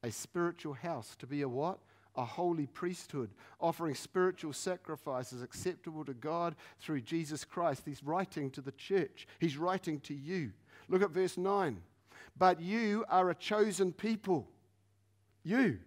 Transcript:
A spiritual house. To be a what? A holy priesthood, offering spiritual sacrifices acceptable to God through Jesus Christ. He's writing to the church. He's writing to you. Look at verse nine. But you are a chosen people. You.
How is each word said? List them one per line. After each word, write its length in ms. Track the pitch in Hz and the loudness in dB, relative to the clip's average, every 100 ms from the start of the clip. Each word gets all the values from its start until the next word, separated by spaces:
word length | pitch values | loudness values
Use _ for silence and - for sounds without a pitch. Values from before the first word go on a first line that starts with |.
A 80 | 120 | -6
spiritual 640 | 110 - 175 170 170 156 139 | -8 -8 0 0 -2 -8 -6
house. 400 | 175 151 107 - | -6 -6 -8 -14
To 80 | 123 | -8
be 160 | 143 | -2
a 80 | 139 | -2
what? 300 | 123 160 190 _ _ _ - | 0 -2 -2 _ _ _ -6
A 80 | |
holy 440 | 117 - 175 165 139 | -6 0 0 0 -2
priesthood, 640 | - 180 180 - 147 110 - - - | -4 -6 -6 -8 -6 -6 -8 -20 -2
offering 360 | 170 165 165 135 | 0 0 -2 -4
spiritual 580 | - 190 185 185 160 | -4 2 2 2 -6
sacrifices 880 | 139 - 180 - 151 - 127 127 127 | -6 -4 -4 -6 -8 -4 -4 -4 -10
acceptable 640 | 123 - 180 180 - 156 147 | -10 -6 -6 -6 -8 -10 -8
to 80 | |
God 420 | 123 151 170 170 156 - - | -6 -2 0 0 -4 -16 -16
through 220 | - 151 | -2 -2
Jesus 420 | 113 165 151 151 | 0 -2 -2 -6
Christ. 380 | - - 170 135 | -6 0 0 0
He's 200 | - 139 | -6 -8
writing 480 | 139 165 190 - 139 | -2 -2 -2 -4 -6
to 100 | 131 | -6
the 120 | 135 | -10
church. 540 | - - 196 151 - - - | -12 0 0 0 -4 -20 -2
He's 180 | 165 139 | 0 2
writing 420 | 170 185 180 151 | 0 0 -2 -6
to 120 | - | -6
you. 380 | 143 139 190 131 98 _ - - | -10 -4 -2 -4 -6 _ -20 0
Look 140 | 185 | 4
at 80 | 196 | 4
verse 260 | 160 185 - | 4 2 2
nine. 460 | 190 202 175 101 85 _ _ - - - | 2 4 2 -2 -10 _ _ -20 -20 4
But 240 | 180 175 | 6 6
you 440 | 170 220 220 208 220 | 2 2 4 2 4
are 220 | 180 180 | 4 4
a 40 | 165 | 2
chosen 560 | - 214 214 185 190 | 0 4 4 4 0
people. 560 | 165 214 220 190 165 110 - _ _ _ _ _ _ _ _ | 2 -2 -2 2 2 0 -14 _ _ _ _ _ _ _ _
You. 360 | 160 233 240 104 | 0 4 4 2